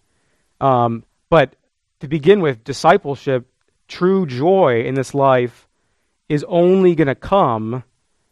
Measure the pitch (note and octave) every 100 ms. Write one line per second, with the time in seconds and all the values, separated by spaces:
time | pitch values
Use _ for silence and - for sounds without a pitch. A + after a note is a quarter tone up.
0 | _ _ _ _ _ _ C3+ B2 A#2 A#2
1 | - _ _ E3 C3+ _ _ _ _ _
2 | C#3 D#3 C#3+ G#3 D#3+ A#2 - C3 D#3+ G3
3 | D3 C3+ - C3 A#2+ _ _ _ _ -
4 | F3+ F#3+ E3+ B2 D#3 F#3+ D#3+ A#2 C3 C3+
5 | C3 C#3 C3+ B2+ B2 - _ _ _ _
6 | _ _ - D3 - F3 F3 F#3+ F#3 D#3+
7 | D3 B2+ - G3 D#3+ A2+ A2 B2 - _
8 | _ _ _